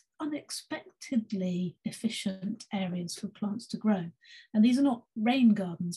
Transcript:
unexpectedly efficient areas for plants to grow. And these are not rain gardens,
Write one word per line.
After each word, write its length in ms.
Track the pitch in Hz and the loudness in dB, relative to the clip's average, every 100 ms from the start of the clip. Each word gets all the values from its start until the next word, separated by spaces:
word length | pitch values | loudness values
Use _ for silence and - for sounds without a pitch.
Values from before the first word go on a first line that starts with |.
| _ - | _ -10
unexpectedly 1500 | 311 294 - - - 311 - - - 254 214 196 185 175 180 - - | -6 -6 -8 -12 -10 -12 -12 -18 -4 -2 -2 -4 -2 -2 -4 -6 -10
efficient 800 | - 220 - 196 190 190 220 - | -6 -6 -4 -6 -4 -6 -8 -6
areas 440 | 202 185 180 175 | -4 -4 -4 -6
for 140 | - 196 | -8 -10
plants 380 | - 202 214 - | -6 -6 -6 -8
to 100 | - | -4
grow. 320 | 214 196 170 - - - - | 0 0 -2 -12 -20 -20 -2
And 100 | 214 | 4
these 160 | 233 254 | 6 6
are 40 | |
not 220 | 277 240 - - | 4 0 -6 -2
rain 380 | 220 269 233 | 2 6 6
gardens, 420 | 196 185 170 175 | 6 0 -4 -6